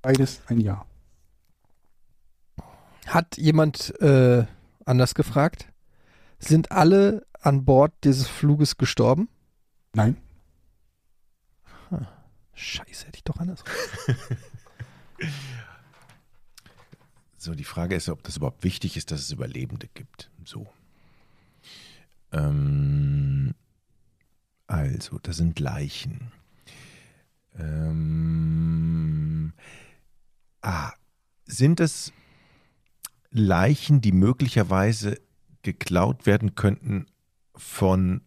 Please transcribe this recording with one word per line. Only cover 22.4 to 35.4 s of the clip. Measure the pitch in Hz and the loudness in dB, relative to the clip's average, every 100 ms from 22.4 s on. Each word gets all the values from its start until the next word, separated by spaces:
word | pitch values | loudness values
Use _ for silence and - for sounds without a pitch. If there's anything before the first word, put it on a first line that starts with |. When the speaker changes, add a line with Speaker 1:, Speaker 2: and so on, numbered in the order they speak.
| 73 73 71 71 71 71 71 71 143 69 69 - _ _ _ _ _ _ _ _ _ _ _ | -2 0 0 0 0 0 0 0 -2 -2 -4 -6 _ _ _ _ _ _ _ _ _ _ _
Speaker 3:
also, | 78 71 58 - - | -6 -4 -6 -10 -12
das | - 82 | -10 -4
sind | 85 80 | -2 -2
Leichen. | 69 73 71 - - - 120 _ _ _ - - - - _ _ _ _ _ - | -6 -6 -8 -10 -12 -12 -16 _ _ _ -20 -20 -20 -20 _ _ _ _ _ -12
Ähm, | 78 76 80 80 80 80 80 80 80 - - 113 80 82 80 78 78 80 78 - - - - _ _ _ _ _ _ _ | -8 -4 -4 -2 -2 -2 0 0 0 0 0 0 0 -2 -2 -2 -4 -4 -6 -10 -20 -20 -20 _ _ _ _ _ _ _
ah, | 104 85 71 - _ _ _ _ - | -8 -6 -8 -14 _ _ _ _ -16
sind | 104 135 170 | 0 2 2
es | 160 - - _ _ _ _ _ _ _ _ _ - _ _ | 0 -4 -16 _ _ _ _ _ _ _ _ _ -20 _ _
Leichen, | 117 101 87 101 147 - 147 | 0 2 4 2 0 4 4
die | 110 | 6
möglicherweise | 92 101 131 131 120 90 95 101 107 104 - _ _ | 4 4 2 0 0 0 2 2 0 -6 -8 _ _